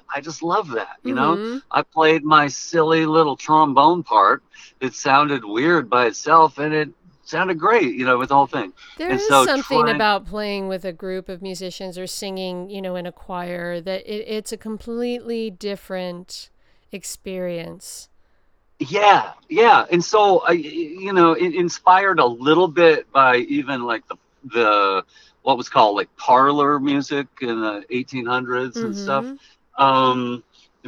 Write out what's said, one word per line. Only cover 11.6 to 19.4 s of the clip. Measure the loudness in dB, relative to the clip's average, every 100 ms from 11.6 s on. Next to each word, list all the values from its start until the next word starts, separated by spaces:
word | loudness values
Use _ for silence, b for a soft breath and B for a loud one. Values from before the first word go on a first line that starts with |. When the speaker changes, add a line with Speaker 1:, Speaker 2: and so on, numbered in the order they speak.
| -12 -12 -14 -12
Speaker 2:
or | -12
singing, | -10 -10 -8 -8 -10 -12
you | -10
know, | -8 -8
in | -10
a |
choir | -16 -14 -12 -10 -10 -8 -8
that | -8 -8 -8
it, | -12 -8
it's | -10 -10
a | -12
completely | -12 -12 -10 -8 -6 -6 -8 -8 -8
different | -10 -10 -12 -10 -10 -10 -12 -16 -18 -20 _ _ _ _
experience. | -16 -14 -14 -12 -8 -6 -8 -10 -16 -18 -18 -20 _ _ _ _ _ _ -10
Speaker 1:
Yeah, | -4 4 6 6 4 -10